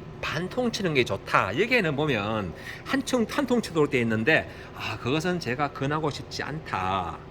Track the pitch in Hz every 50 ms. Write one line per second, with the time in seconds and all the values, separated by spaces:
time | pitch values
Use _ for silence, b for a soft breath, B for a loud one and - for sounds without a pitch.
0 | - - - - - - - - 180 185 - 254 254 233 226 - 196 170 151 135
1 | 120 - 98 - - - - 139 110 95 101 143 220 240 - 247 190 160 143 131
2 | 156 151 127 104 98 107 113 107 98 82 80 B B B B B B - - 277
3 | - - - 247 220 - - - 294 - 240 240 - - - 160 147 143 139 127
4 | 117 113 110 110 113 147 160 127 87 B B B B B B - - - 110 -
5 | - 117 139 160 160 185 180 170 - 117 123 147 147 143 - - 139 135 147 156
6 | 156 147 - - 120 - - - - - 143 160 156 - - 95 92 92 95 95
7 | 87 82 78 - - -